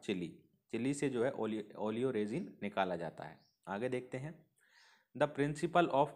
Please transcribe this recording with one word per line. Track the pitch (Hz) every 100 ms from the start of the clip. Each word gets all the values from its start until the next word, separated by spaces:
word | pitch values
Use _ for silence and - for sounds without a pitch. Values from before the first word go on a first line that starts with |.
चिली। | - 92 82 - - _ _
चिली | 113 127
से | 143 143
जो | 123
है | 131
ओलियो, | - 110 107 - -
oleoresin | 107 110 131 110 104 139 - -
निकाला | 101 98 92 87
जाता | 82 82
है। | 85 - _ _ -
आगे | 98 127
देखते | 123 127 131
हैं, | 147 170 _ _ _ - - _ _
the | 127 147
principle | 143 143 147 170 175 160
of | 135 147